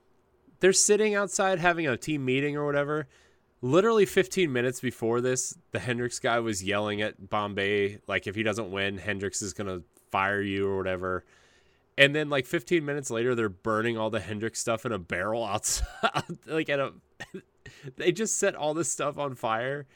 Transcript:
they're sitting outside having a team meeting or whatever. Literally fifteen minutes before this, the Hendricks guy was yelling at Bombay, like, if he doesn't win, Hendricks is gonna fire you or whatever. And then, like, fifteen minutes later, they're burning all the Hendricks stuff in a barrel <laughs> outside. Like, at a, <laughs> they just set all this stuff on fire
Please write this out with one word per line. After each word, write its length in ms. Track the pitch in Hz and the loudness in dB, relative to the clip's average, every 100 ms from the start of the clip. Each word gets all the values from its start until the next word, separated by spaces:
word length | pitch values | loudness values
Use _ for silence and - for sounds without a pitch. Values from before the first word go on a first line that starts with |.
| _ _ _ _ _ - | _ _ _ _ _ 2
they're 120 | 185 | 4
sitting 420 | 190 - 208 214 208 | 6 4 4 4 2
outside 420 | 202 - 190 190 | 0 0 2 2
having 280 | 175 170 160 | 2 2 2
a 100 | 117 | -2
team 260 | - 151 | -2 -2
meeting 320 | 131 127 147 147 | 2 2 0 -2
or 100 | 147 | 0
whatever. 420 | 143 143 151 139 _ _ _ _ _ | 0 0 -2 -6 _ _ _ _ _
Literally 440 | 123 156 214 226 190 | 2 6 6 6 4
fifteen 480 | - 185 - 175 | 4 0 2 0
minutes 260 | 123 123 127 | 2 0 -2
before 400 | 127 - 113 120 | -4 -2 0 2
this, 380 | 123 127 - - _ | 2 0 -2 -8 _
the 80 | 113 | -6
Hendricks 400 | 101 120 120 - | -4 -2 -2 -2
guy 200 | 127 117 | 0 2
was 240 | 113 104 | 0 -2
yelling 380 | 92 101 104 104 | 0 0 0 -2
at 280 | 107 - 95 | -2 -4 -4
Bombay, 680 | 107 104 101 98 104 101 104 - | -2 -2 0 2 2 2 -2 -2
like, 200 | 95 107 | -2 -2
if 80 | 98 | -2
he 80 | |
doesn't 280 | 110 104 104 | 0 -2 -4
win, 280 | 95 98 98 | -2 -2 -4
Hendricks 420 | 104 101 98 - | -4 -4 -4 -4
is 120 | 101 | -6
gonna 280 | - 101 92 - _ _ | -6 -6 -8 -10 _ _
fire 300 | 101 95 101 | 0 2 2
you 260 | 101 98 98 | 0 0 0
or 100 | 98 | 0
whatever. 480 | 92 92 92 90 - _ _ _ _ _ _ - | -2 -2 -2 -4 -6 _ _ _ _ _ _ 4
And 200 | 139 147 | 4 4
then, 140 | 151 | 0
like, 160 | 143 131 | -2 0
fifteen 380 | 170 - 175 147 | -2 0 0 0
minutes 260 | 147 131 | -4 -2
later, 240 | 113 123 120 | 0 0 2
they're 140 | 110 | 0
burning 480 | 90 113 107 113 113 | -2 -2 0 0 0
all 120 | 110 | -2
the 100 | 110 | -2
Hendricks 400 | 95 107 110 - | -6 -6 -6 -4
stuff 240 | - 113 127 | -2 -2 -2
in 60 | |
a 60 | 107 | -6
barrel 440 | 85 87 98 113 | -4 -4 -2 -2
<laughs> 20 | 110 | -2
outside. 800 | 104 - - - - 226 143 - 175 - | -2 -2 -2 -4 -2 -2 -2 -6 -8 -6
Like, 220 | 156 156 | -4 0
at 100 | 143 | 0
a, 140 | 135 90 _ - - 190 - | -2 -6 _ -20 -16 -16 -18
<laughs> 520 | _ - - 143 131 | _ -20 -18 -16 -4
they 140 | 170 | 0
just 260 | 170 220 - | 0 0 0
set 180 | 196 - | 0 0
all 180 | 151 | -2
this 160 | 156 170 | 0 -2
stuff 260 | - 147 143 | -2 -4 -2
on 160 | 143 127 | -6 -4
fire 500 | 120 110 127 143 139 | -2 0 -2 -6 -10